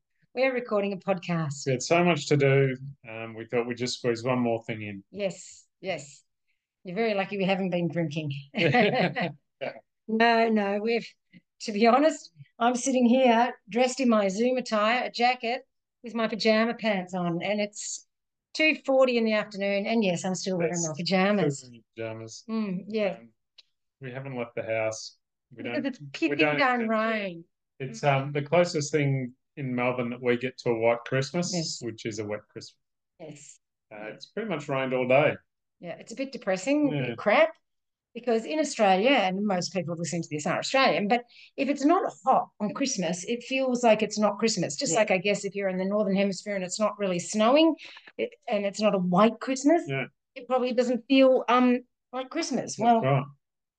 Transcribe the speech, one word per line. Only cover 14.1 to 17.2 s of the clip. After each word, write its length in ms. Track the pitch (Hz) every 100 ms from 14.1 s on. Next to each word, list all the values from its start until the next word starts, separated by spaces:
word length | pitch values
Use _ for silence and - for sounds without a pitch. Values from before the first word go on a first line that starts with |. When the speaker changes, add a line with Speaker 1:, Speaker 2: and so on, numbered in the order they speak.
| 214 202
Speaker 1:
Zoom 280 | 190 240 254
attire, 480 | 247 220 208 247
a 60 | 220
jacket, 500 | - 240 254 233 262 - _ _ _
with 120 | 240
my 120 | 226 220
pajama 460 | 220 220 220 226
pants 400 | 226 226 196 180
on, 300 | 185